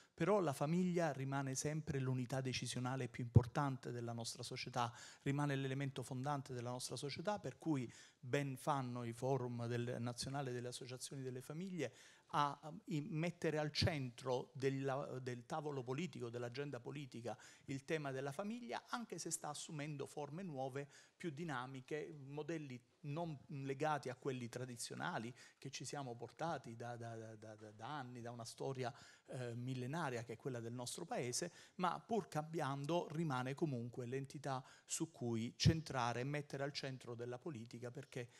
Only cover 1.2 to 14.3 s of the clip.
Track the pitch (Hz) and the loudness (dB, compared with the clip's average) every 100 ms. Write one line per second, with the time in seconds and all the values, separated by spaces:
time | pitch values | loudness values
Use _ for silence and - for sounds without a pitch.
1.2 | 135 139 135 131 151 156 156 139 131 127 | 0 0 0 0 0 0 0 2 4 2
2.2 | 123 135 131 120 127 123 123 131 123 - | 2 0 2 0 0 0 2 2 0 -2
3.2 | 120 - - - 143 131 135 120 117 117 | 10 10 12 6 2 2 -4 -4 -2 -2
4.2 | 117 123 117 131 131 131 117 - - - | -4 -4 -6 -4 -2 2 2 0 -14 -2
5.2 | 139 139 147 135 135 135 139 135 123 127 | 2 4 4 2 2 0 0 -2 -4 -2
6.2 | 139 143 131 123 120 127 - 131 143 190 | 0 0 -2 -4 -2 -4 -4 -4 -4 -2
7.2 | 180 208 147 - 165 139 113 - - _ | 0 0 -4 -2 2 2 0 -8 -20 _
8.2 | 127 143 139 127 - 139 127 123 117 117 | 0 0 2 0 2 2 2 -2 -4 0
9.2 | 127 135 123 120 117 120 120 123 120 117 | 2 2 2 0 0 2 0 0 -2 -2
10.2 | 131 139 135 123 123 123 120 127 - 143 | -2 -2 -2 -2 -4 -6 -8 -8 -8 -6
11.2 | 131 123 123 156 190 180 123 - - - | -4 -6 -6 -6 -4 -2 -2 -4 -18 -20
12.2 | - 160 143 139 156 165 - 151 147 156 | 0 4 4 2 -8 -10 -2 0 2 2
13.2 | 170 165 165 151 151 - 196 151 127 117 | 0 2 2 2 2 4 4 4 -2 -2
14.2 | 131 | 2